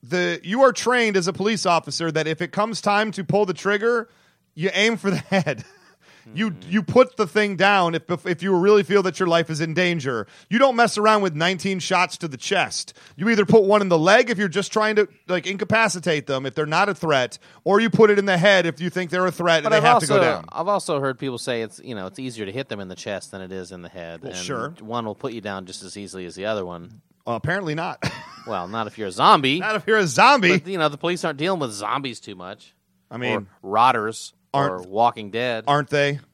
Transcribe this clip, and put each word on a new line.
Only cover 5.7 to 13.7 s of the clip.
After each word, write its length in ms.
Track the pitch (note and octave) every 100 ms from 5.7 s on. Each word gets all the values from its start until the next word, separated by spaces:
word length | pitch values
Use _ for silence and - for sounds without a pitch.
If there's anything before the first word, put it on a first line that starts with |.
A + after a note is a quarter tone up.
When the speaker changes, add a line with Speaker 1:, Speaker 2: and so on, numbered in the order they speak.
| _ _ _ _ _ -
Speaker 1:
You, 160 | B2+ A3
Speaker 2:
Mm-hmm. 220 | D#3 F#2
Speaker 1:
you 100 | F#3+
put 360 | F3 B3 B3+ -
the 100 | G3
thing 280 | G#3 G#3 F#3
down 380 | F#3+ G3+ E3+
if, 160 | E3 -
if, 160 | F3 -
if 160 | E3+
you 140 | F#3 F3+
really 260 | F#3+ G#3
feel 220 | E3+ G3+
that 160 | F#3 -
your 80 | F3+
life 240 | E3+ E3
is 100 | D#3
in 140 | E3 D#3
danger. 500 | F3+ E3+ C3 A#2+ G2+ - _
You 80 | A3
don't 180 | C4+ A#3
mess 220 | A#3 -
around 240 | G#3+ G#3+
with 140 | G3 D3+
nineteen 420 | E3+ F#3 G3 F#3+
shots 400 | - F#3 F3+ -
to 100 | E3+
the 80 | C3
chest. 580 | - F#3+ C3 - - - - -
You 140 | G3
either 160 | G#3+ F#3+
put 160 | A3
one 200 | G3